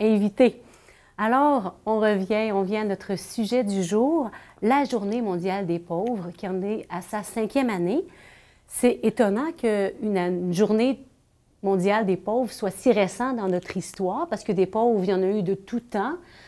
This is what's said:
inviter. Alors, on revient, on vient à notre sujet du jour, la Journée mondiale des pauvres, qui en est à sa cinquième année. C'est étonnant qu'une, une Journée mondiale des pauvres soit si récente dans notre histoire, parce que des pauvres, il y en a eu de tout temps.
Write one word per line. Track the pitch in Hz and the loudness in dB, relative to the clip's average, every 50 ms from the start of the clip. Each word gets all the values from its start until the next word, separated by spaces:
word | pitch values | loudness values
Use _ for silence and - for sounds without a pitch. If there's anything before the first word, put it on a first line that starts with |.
inviter. | 208 220 220 208 208 202 202 - 254 233 - - - - - - _ - - - _ _ _ - | 2 2 4 4 2 2 4 6 4 4 4 0 -14 -20 -20 -20 _ -20 -20 -20 _ _ _ -4
Alors, | 208 226 247 269 285 294 285 254 190 180 - - - | 0 2 2 4 4 4 4 2 0 -4 -8 -8 -4
on | 214 220 214 | -2 0 2
revient, | 220 214 208 196 190 180 220 214 220 220 202 | 4 2 2 2 0 0 0 0 0 0 0
on | 196 196 | 0 0
vient | 185 214 214 214 | 0 -2 -2 -2
à | |
notre | 208 190 190 - - 196 170 | -2 -4 -4 -4 -6 -6 -6
sujet | - - - - 220 196 240 254 254 | -6 -8 -6 -4 -2 0 0 0 0
du | 202 196 196 185 | 0 0 0 0
jour, | 165 202 214 240 285 330 330 262 208 - - - - - - - | 2 2 2 2 4 2 0 -2 -2 -8 -14 -20 -20 -8 -2 2
la | 220 262 285 285 | 2 2 2 2
Journée | - 254 220 202 202 220 247 240 | 0 -2 -2 -2 -2 -4 -2 -2
mondiale | 202 180 175 170 190 185 202 196 | -2 -2 -2 -2 -2 -2 -2 -2
des | 170 170 170 | -2 -2 -4
pauvres, | 170 - 170 170 202 240 247 202 170 175 175 | -4 -4 -4 -4 -2 -2 -4 -4 -6 -8 -10
qui | - - | -10 -8
en | 185 185 185 185 | -6 -4 -4 -4
est | 202 220 220 - - | -4 -4 -6 -6 -8
à | - 175 180 | -10 -10 -10
sa | - - 208 190 | -8 -8 -8 -8
cinquième | - - 233 220 214 - 277 269 240 | -6 -4 -4 -4 -2 0 0 0 0
année. | 208 180 175 175 226 330 392 - - - - - - - - _ _ _ _ - | 0 0 0 0 0 -2 -2 -6 -10 -20 -20 -20 -20 -20 -20 _ _ _ _ -12
C'est | - - - 240 240 - - | -4 2 2 2 2 2 0
étonnant | 220 214 - 240 202 196 226 285 330 330 | 0 2 2 2 2 2 0 -2 -4 -4
qu'une, | - - 226 208 202 196 190 - - 233 214 202 185 | -2 -2 0 0 0 0 -2 -4 -4 -4 -2 0 0
une | 175 180 185 175 180 180 170 | 0 0 -2 -2 -2 -2 2
Journée | 175 214 202 214 220 233 262 269 - - - _ _ _ _ _ _ _ _ _ _ - | 2 2 4 4 4 2 2 0 -2 -8 -20 _ _ _ _ _ _ _ _ _ _ -2
mondiale | 190 196 190 175 196 202 220 226 | 0 2 2 2 2 2 2 2
des | 190 185 180 | 0 -2 -2
pauvres | - 214 214 247 262 220 - | -2 -2 -2 -2 -2 -4 -4
soit | - 220 190 | -6 -6 -6
si | 180 - - 262 220 | -4 0 2 4 4
récente | 214 196 185 - - 240 262 262 | 4 4 0 0 -4 -4 -4 -4
dans | 226 202 190 | -2 -2 0
notre | 180 180 - - - 185 | 0 -2 -2 -4 -8 -8
histoire, | 160 - - - 196 180 196 262 339 339 | -8 -8 -6 -4 -4 -2 -2 -2 -4 -4
parce | 220 202 - | -6 -6 -4
que | - 202 | -2 0
des | 180 190 | 2 0
pauvres, | 190 190 220 233 240 233 202 185 | 0 2 2 2 4 2 2 2
il | 190 | 2
y | 196 | 0
en | 185 190 | 2 2
a | |
eu | 190 202 214 185 | 0 0 0 0
de | 175 196 | -2 -2
tout | 196 - - 240 240 | -4 -4 -8 -8 -8
temps. | - - - 208 202 254 330 359 - - - - - | -6 -6 -4 -4 -4 -4 -4 -8 -10 -16 -20 -20 -20